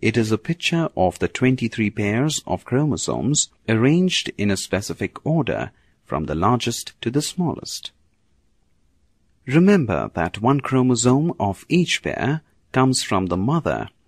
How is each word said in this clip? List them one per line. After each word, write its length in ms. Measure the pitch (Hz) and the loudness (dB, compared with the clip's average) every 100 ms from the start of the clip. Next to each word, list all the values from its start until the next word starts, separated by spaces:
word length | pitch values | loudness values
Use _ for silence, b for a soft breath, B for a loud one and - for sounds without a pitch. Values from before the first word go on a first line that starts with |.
it 160 | 113 117 | 0 0
is 120 | 110 | 2
a 80 | 110 | 0
picture 520 | - 170 - 165 160 - | -2 -4 -2 -2 -2 0
of 220 | 92 - | 0 0
the 100 | 180 | -4
twenty-three 640 | - 127 131 117 - 107 | 0 0 2 -2 -2 -2
pairs 500 | - 104 110 151 143 - | -2 -2 0 -2 -4 -6
of 200 | - - | -8 -2
chromosomes 840 | 127 151 95 - 60 98 151 - _ - | 0 0 -2 -4 -2 0 0 -2 _ -2
arranged 600 | 113 127 170 185 - - - | 2 4 4 2 0 -4 -2
in 140 | 104 | -2
a 60 | 95 | -2
specific 680 | - 92 - 85 98 - - | -2 -4 -4 -6 -6 -6 -2
order 460 | 165 120 55 - - _ _ | 0 0 -2 -6 -12 _ _
from 220 | - 69 76 | -8 -4 -4
the 100 | 78 | 0
largest 560 | 98 123 - 120 - - | 2 2 0 -6 -8 -10
to 80 | 120 | -4
the 120 | 135 | -2
smallest. 680 | - - 170 - - - - _ _ _ _ _ _ _ _ _ _ _ _ _ _ _ - | -2 -2 -4 -4 -8 -12 -14 _ _ _ _ _ _ _ _ _ _ _ _ _ _ _ 0
Remember 680 | 147 190 202 117 82 53 - | 4 6 4 2 -2 -2 -2
that 260 | 85 - | -4 0
one 180 | 113 143 | 0 0
chromosome 720 | - 131 127 120 123 135 165 - | 0 2 2 2 4 4 2 -2
of 260 | 101 - - | -4 -4 -2
each 340 | 165 170 - | 0 2 -2
pair 380 | - - 127 156 - _ _ | -4 -4 -2 -2 -6 _ _
comes 300 | 131 131 127 | 2 2 2
from 240 | - 98 92 | -2 -2 0
the 100 | 90 | 0
mother 500 | 104 160 92 60 53 - | 0 0 0 -4 -6 -14